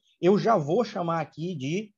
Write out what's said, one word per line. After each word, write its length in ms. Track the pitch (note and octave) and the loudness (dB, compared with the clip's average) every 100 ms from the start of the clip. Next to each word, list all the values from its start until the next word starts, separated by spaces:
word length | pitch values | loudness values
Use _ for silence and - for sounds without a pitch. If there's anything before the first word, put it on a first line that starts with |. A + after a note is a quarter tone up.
| _ - | _ 0
Eu 160 | E3+ G3+ | 4 4
já 220 | G#3 G#3 | 4 2
vou 260 | C#3+ G3+ | 2 0
chamar 380 | A3 F#3+ E3+ E3 | 0 -4 -4 -2
aqui 340 | D3 - E3+ D#3+ | -4 -8 -8 -6
de 380 | C3 F#3 G#3+ | -4 -4 -6